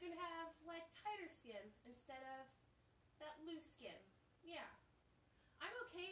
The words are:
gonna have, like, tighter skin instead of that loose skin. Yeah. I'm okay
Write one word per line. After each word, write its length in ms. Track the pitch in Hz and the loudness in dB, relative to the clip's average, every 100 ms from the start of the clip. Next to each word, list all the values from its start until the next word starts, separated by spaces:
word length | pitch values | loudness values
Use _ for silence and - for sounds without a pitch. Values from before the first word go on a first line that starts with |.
gonna 160 | 349 330 | 0 4
have, 340 | 349 330 330 320 320 | 4 4 2 0 -2
like, 180 | 330 330 - | -2 -2 0
tighter 300 | 415 415 330 | 4 4 2
skin 420 | - 240 202 208 214 247 | -2 -2 -2 -4 -8 -10
instead 320 | 247 - 262 262 262 | -8 -4 -2 0 -2
of 120 | 262 - - - - - - - | -2 -10 -20 -20 -20 -20 -18 -6
that 160 | 302 302 320 | -4 -2 0
loose 320 | 320 - - | 0 0 -2
skin. 180 | 233 - - - - - | -2 -4 -10 -18 -20 -12
Yeah. 240 | 330 320 - - - - - - - - - - | -2 -2 -2 -6 -16 -20 -20 -20 -20 -20 -16 -2
I'm 100 | 339 494 480 | 0 2 2
okay 240 | 349 370 | 2 2